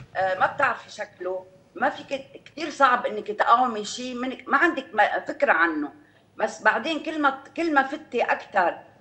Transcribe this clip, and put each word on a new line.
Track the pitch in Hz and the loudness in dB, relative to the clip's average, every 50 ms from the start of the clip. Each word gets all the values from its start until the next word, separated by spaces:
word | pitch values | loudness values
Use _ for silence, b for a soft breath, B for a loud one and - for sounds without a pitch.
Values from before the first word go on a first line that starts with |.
| - - - | -20 -8 -4
آه، | 170 190 190 185 185 | -2 0 0 2 2
ما | 254 | 2
بتعرفي | 302 - - 285 254 226 - - - | 0 2 2 0 0 0 -2 -8 -14
شكله، | - - 208 - - - 180 180 185 185 - - - - _ _ _ | -12 -12 -12 -12 -12 -8 -6 -6 -6 -6 -8 -12 -20 -20 _ _ _
ما | 180 240 294 | -2 -2 -2
فيك، | - - - - 277 262 - - - - - | -2 -4 -6 -8 -8 -8 -8 -12 -20 -20 -20
كتير | - - 277 330 339 | -18 -12 -10 -10 -8
صعب | - - 277 254 247 233 220 | 2 4 4 4 4 2 0
إنك | - 214 208 196 - | -4 -4 -6 -6 -6
تقاومي | 208 208 - - 233 247 254 247 220 214 208 | -2 0 4 6 6 6 6 2 0 -4 -6
شيء | 208 - - 247 254 247 | -8 -8 -8 -8 -8 -8
منك، | 240 247 262 240 - - - | -6 -6 -6 -8 -8 -4 0
ما | - 285 | 2 2
عندك | 330 339 254 262 254 - - | 4 2 2 -2 -6 -4 0
ما، | 214 202 - - 185 | 2 2 2 2 -2
فكرة | - - - - 285 233 | -4 -6 -4 0 2 2
عنه. | 202 - 165 170 160 151 147 139 - b b b b b b b _ - | 4 4 2 2 0 -2 -4 -6 -8 b b b b b b b _ -4
بس | 202 220 - - - | -4 -4 -4 0 2
بعدين | 214 208 233 226 311 330 285 - | 2 2 2 0 -2 -4 -4 -4
كل | 311 320 311 | -6 -4 0
ما، | 294 277 277 - - - - - | 0 0 0 -2 -6 -10 -6 -4
كل | 339 339 294 | -2 2 2
ما | 269 262 | 2 2
فتي | 262 311 311 - - - 233 | 2 -2 -10 -10 -6 -4 -2
أكتر | - - - - - - - 196 180 165 147 - - - - _ | 0 0 0 -2 -4 -2 0 2 2 2 0 -4 -10 -20 -20 _